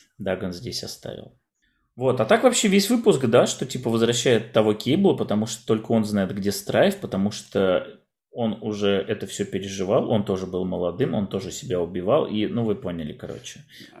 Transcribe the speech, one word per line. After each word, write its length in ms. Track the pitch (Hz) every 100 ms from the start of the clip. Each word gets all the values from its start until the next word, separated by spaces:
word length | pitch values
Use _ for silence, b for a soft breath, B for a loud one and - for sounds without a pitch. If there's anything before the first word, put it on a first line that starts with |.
| B -
Дагон 340 | 95 92 92
здесь 300 | 90 120 -
оставил. 540 | - - - - - _ _ _ _ _ _ -
Вот. 240 | 131 127
А 40 |
так 180 | 220 226
вообще 240 | 254 240 208
весь 220 | 196 196
выпуск, 340 | 240 220 151 113
да, 200 | 123 185
что, 200 | - 131
типа, 220 | 127 120
возвращает 640 | 113 113 123 139 110 113
того 220 | 117 107
Кейбла, 400 | 104 123 170 196
потому 320 | 127 107 104 110
что 180 | -
только 280 | - 110 -
он 120 | 113
знает, 300 | 104 104 92
где 160 | 98 98
Страйф, 460 | - - 107 185 202
потому 340 | - 95 104
что 680 | - - 98 95 90 - - _ _ _
он 260 | 123 113 -
уже 260 | 113 104 101
это 380 | 98 - 104 98
всё 160 | -
переживал, 680 | 98 95 98 98 92 123 -
он 140 | 113
тоже 220 | 101 92 92
был 180 | 90
молодым, 500 | 92 90 87 90 143
он 140 | 117 95
тоже 240 | 98 90
себя 260 | - 127 90
убивал, 460 | 85 92 90 147 -
и, 200 | 107 104
ну, 160 | 117
вы 100 | 113
поняли, 380 | 98 92 85 76
короче. 480 | - - - - - - B B -